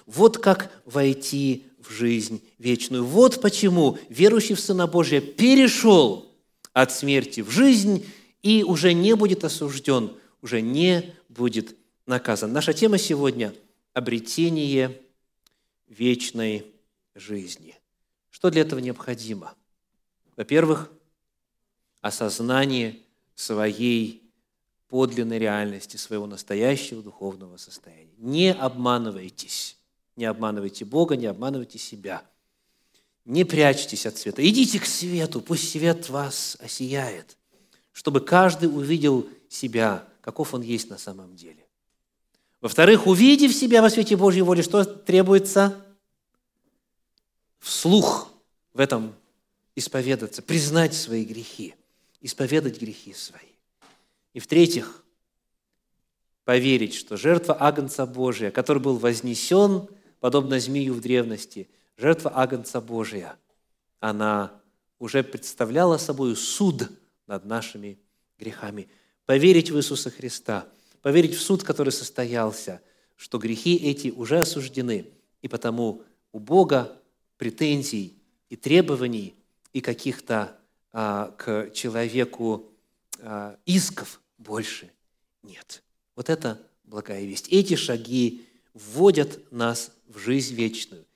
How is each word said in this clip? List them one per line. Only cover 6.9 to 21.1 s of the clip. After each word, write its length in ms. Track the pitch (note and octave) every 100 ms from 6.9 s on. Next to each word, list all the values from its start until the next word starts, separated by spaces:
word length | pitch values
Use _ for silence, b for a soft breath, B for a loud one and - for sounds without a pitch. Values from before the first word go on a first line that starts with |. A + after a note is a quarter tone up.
смерти 500 | - C#3 C#3 - -
в 80 | G#2+
жизнь 560 | C#3+ C4+ A#3 G3+ F#3+ B B B B
и 220 | G#3 G#3+
уже 300 | F3+ E3 F3+
не 200 | E3+ F#3+
будет 300 | A3+ G#3 F#3
осуждён, 720 | D#3+ - D3 C3+ D3 C3 G#2+ B B B
уже 220 | A#2+ A#2
не 520 | A2+ C#3 F3+ F3 F3 - _
будет 480 | A#2 A#2+ A2+ A2+ - _ _ -
наказан. 480 | B2+ B2 G#2 G#2+
Наша 180 | C3+ E3
тема 240 | D3+ A3 G3
сегодня — 560 | - D3 C#3 A#2+ G#2+ - _ _ _
обретение 1040 | B2+ B2 A#2 A2+ - E3 D#3+ D3 C3+ B2+ B2+ _ _ _ _ _ _ _ _ _
вечной 800 | G#2 B2 B2 - A#2 A2 G#2+ - _ _ _ _
жизни. 600 | G2+ G2 G#2 F2 - D#2+ - _ _ _ _ _
Что 200 | - F3+
для 120 | D#3+
этого 160 | D#3 C3
необходимо? 720 | B2+ A#2 - A#2 A2+ G2+ - - _ _ _ _ _ _ _ -
Во-первых, 540 | A#2+ D3+ D#3+ D3+ - _ _